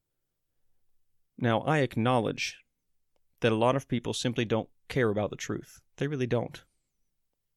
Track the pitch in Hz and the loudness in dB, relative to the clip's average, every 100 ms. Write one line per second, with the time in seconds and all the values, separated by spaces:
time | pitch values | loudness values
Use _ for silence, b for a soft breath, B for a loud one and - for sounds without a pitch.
0 | _ _ _ _ _ _ _ _ _ _ | _ _ _ _ _ _ _ _ _ _
1 | _ _ _ - 120 113 - 156 127 117 | _ _ _ -2 0 2 2 0 0 0
2 | 117 127 101 - - - _ _ _ _ | 2 2 0 -4 -6 -8 _ _ _ _
3 | _ _ _ - 117 110 120 135 - 117 | _ _ _ 0 2 4 4 2 -2 -4
4 | 117 117 127 120 110 110 - _ - 143 | -2 -2 -2 0 0 0 -2 _ -6 0
5 | 113 104 101 - - - - - _ - | 2 2 -2 -4 -6 -6 -8 -20 _ -6
6 | 143 143 120 120 120 - _ _ _ _ | -4 -2 0 0 -2 -10 _ _ _ _
7 | _ _ _ _ _ | _ _ _ _ _